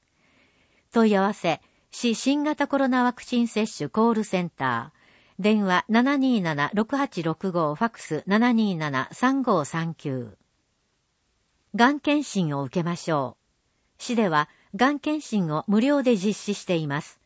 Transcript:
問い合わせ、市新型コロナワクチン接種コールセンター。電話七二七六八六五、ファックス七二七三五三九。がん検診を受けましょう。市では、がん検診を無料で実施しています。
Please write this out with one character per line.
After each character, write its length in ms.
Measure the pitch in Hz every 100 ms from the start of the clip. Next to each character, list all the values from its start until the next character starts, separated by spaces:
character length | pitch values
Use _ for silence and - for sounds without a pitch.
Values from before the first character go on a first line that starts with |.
| _ _ _ _ _ _ _ _ _
問 160 | 233 220
い 80 | 196
合 60 |
わ 100 | 196
せ、 280 | 202 170 147 _ _ _
市 240 | - 240 220
新 260 | 254 285
型 240 | 294 294 285
コ 120 | 277
ロ 100 | 262
ナ 160 | 254
ワ 80 | 247
ク 120 | 240
チ 160 | - 240
ン 60 | 233
接 260 | 214 214
種 160 | - 147
コ 220 | 220 233
ー 40 |
ル 100 | 220
セ 180 | 214 185
ン 80 | 175
タ 420 | - 131 117 143
ー。 60 | - _ _ _ -
電 240 | 208 214
話 200 | 196 180 -
七 280 | 226 262 285
二 240 | 262 233
七 320 | 170 143 147
六 220 | 202 214 269
八 260 | 277 180
六 300 | 160 160 190
五、 240 | 175 156 151
フ 80 |
ァ 20 | 226
ッ 40 |
ク 100 | -
ス 240 | - 151 -
七 240 | 214 247
二 240 | 226 214
七 340 | 165 151 135 -
三 300 | - 254 269
五 220 | 254 180
三 300 | 139 165 165
九。 420 | 160 151 131 113 - _ _ _ _ _ _ _ _ _ _ _ _ _ 214
が 160 | 240
ん 80 | 294
検 280 | 302 294 269
診 280 | 196 160 139
を 80 |
受 160 | 139 185
け 20 |
ま 140 | 165 170
し 160 | -
ょ 240 | 147 123 -
う。 640 | _ _ _ _ _ -
市 140 | - 240
で 120 | 202
は、 200 | 151 156 _ _
が 160 | 196 254
ん 80 | 294
検 260 | 302 302
診 280 | - 208 165
を 120 | 151 -
無 120 | 208
料 220 | 269 294
で 140 | 254 214
実 180 | 208
施 200 | 190 -
し 100 | 196
て 100 | -
い 140 | 170 151
ま 120 | 143
す。 200 | - -